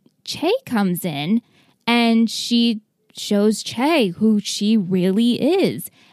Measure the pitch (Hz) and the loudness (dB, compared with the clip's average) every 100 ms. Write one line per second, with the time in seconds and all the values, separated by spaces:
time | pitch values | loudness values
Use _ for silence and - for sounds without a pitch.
0 | _ _ - - 330 508 - 226 190 170 | _ _ -14 -6 -2 -2 -2 -2 0 -2
1 | 180 143 151 226 - _ _ _ - 233 | -4 -6 -2 -2 -4 _ _ _ -2 2
2 | 233 226 226 - - 240 233 220 - _ | 4 2 2 -2 -2 0 2 0 -8 _
3 | _ - - 202 214 208 - - 277 339 | _ -12 -2 0 2 0 -4 -4 0 2
4 | 202 170 220 208 - - 208 226 175 185 | 0 0 2 2 -2 -2 0 2 2 0
5 | 180 190 240 233 269 381 233 110 - _ | 0 2 2 2 0 2 0 -2 -10 _
6 | _ | _